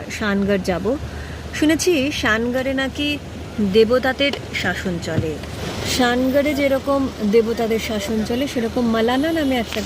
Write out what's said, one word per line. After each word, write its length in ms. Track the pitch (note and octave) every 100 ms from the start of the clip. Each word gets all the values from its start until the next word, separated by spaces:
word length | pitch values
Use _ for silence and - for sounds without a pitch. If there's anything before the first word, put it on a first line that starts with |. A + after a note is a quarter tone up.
| - -
শানগড় 460 | G#3+ G3 G3 G3 F#3
যাব। 160 | E3+ G3+ C#4+ - - - - - -
শুনেছি 340 | D#4 D#4+ F4+ D#4 C#4 D4+
শানগড়ে 520 | A#3 A3 A#3+ B3+ C4 C4
নাকি 260 | C4 C4+ D4 D4 - - - - G3+
দেবতাদের 580 | G#3+ A3 B3+ C4 C4 C#4 - - -
শাসন 320 | F#3+ F3 F#3+ E3+ F3
চলে। 240 | D#3+ D#3+ D3 - - - - -
শানগড়ে 560 | - A#3+ B3 C4 C#4+ C#4+ C#4
যেরকম 420 | C#4 C4+ C#4 C#4 C4 - G#3
দেবতাদের 480 | A#3 A3 A3+ A3 A3 -
শাসন 280 | G#3+ - A3 G#3
চলে, 160 | A#3+ C#4
সেরকম 300 | A#3 A3+ B3+ A#3
মালানা 340 | A3+ A3+ C4 D#4+ E4
নামে 180 | C4+ B3
একটা 160 | G#3+ A3